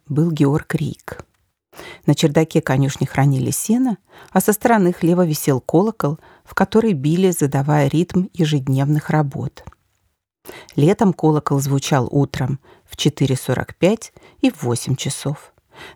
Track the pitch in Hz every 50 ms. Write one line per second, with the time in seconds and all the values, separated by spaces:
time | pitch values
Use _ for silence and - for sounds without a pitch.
0 | _ - 135 139 165 175 156 151 147 139 143 160 - - - 147 147 135 - -
1 | _ - - - - _ _ _ _ _ _ _ _ _ _ - - - - -
2 | - - 143 - - 147 143 165 160 - - 160 - - 131 135 139 139 - -
3 | 147 - - 143 135 143 135 131 127 120 - - - - 226 247 262 254 196 -
4 | _ _ _ - - - - 190 - - 202 - - 247 233 214 185 175 175 -
5 | 185 165 175 180 180 160 151 - - 156 135 127 - - - 160 202 226 214 -
6 | - 143 156 - _ - _ _ _ - - - 196 - - 220 220 226 185 135
7 | 131 147 165 180 190 185 170 - 156 139 143 135 139 147 151 147 139 139 - 156
8 | 180 - - 185 180 - - - 160 151 151 139 131 139 131 135 139 143 151 151
9 | - - 151 156 147 139 - 135 120 135 - - - - - _ _ _ _ _
10 | _ _ _ _ _ _ _ _ _ - - - - - - 143 143 170 208 -
11 | 226 190 165 - - 156 151 147 - - 143 139 139 139 139 135 - - 156 131
12 | 120 - - 143 139 - - - 143 117 135 - _ - - _ _ _ - -
13 | - 143 - - 139 135 131 131 - - 127 - - - - - 165 180 226 -
14 | - - _ _ - - _ _ - 262 - - - 120 120 117 - - 131 -
15 | - 139 - - - 135 147 - - - _ _ _ _ _ - - - -